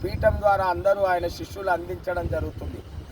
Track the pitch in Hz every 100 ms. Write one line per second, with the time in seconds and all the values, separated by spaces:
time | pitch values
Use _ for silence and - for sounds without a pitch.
0 | 185 214 214 208 202 196 185 175 190 202
1 | 190 180 170 165 165 190 190 170 170 180
2 | 185 175 170 160 156 - 143 120 - -
3 | -